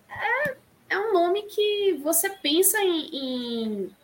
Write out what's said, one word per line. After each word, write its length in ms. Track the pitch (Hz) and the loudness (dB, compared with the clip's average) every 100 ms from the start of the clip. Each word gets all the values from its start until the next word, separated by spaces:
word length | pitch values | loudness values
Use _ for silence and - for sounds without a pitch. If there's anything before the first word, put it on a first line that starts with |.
| - | -14
é, 460 | - 415 494 587 508 _ _ - | -6 -2 0 -2 -4 _ _ -4
é 80 | 359 | -2
um 140 | 440 | 2
nome 320 | 370 349 403 | 4 4 0
que 560 | 415 - 415 415 392 311 | -2 0 0 2 2 2
você 280 | 294 330 392 | 0 0 0
pensa 520 | 392 294 311 381 440 | -2 0 4 4 2
em, 280 | 392 330 - | 2 0 -4
em 800 | 269 262 254 240 233 226 208 185 - | -6 -4 -4 -4 -4 -4 -4 -6 -10